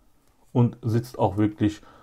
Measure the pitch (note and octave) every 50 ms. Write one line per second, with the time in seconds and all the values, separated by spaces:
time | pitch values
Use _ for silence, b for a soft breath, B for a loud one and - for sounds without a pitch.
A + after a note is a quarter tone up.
0 | _ _ _ _ _ _ _ _ _ _ - B2 A#2+ A#2 - - - A#2+ G#2+ A#2
1 | B2 - - - A#2+ G2+ F2+ G#2 G#2+ G#2 - - G#2 G#2 - b b b b b